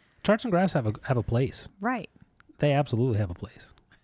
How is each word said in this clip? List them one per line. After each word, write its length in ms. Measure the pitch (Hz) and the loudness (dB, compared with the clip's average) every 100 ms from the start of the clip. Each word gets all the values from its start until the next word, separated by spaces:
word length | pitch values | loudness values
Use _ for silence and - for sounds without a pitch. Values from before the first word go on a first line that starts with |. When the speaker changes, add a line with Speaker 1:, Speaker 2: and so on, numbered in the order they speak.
| _ _ | _ _
Speaker 1:
Charts 200 | - 220 | 0 2
and 60 | 247 | 2
graphs 220 | 175 185 | 2 2
have 160 | 156 110 | 2 -2
a, 40 | 107 | -4
have 140 | - 123 | -2 -2
a 60 | |
place. 460 | - 117 135 - - - | 0 0 0 -4 -14 -8
Speaker 2:
Right. 300 | 208 254 - _ - _ _ - | -6 -4 -8 _ -20 _ _ -2
Speaker 1:
They 140 | 147 | 2
absolutely 460 | 139 143 113 131 104 | 2 2 0 0 0
have 120 | 98 | -2
a 40 | |
place. 380 | 87 - - - - _ _ | -6 -14 -18 -20 -20 _ _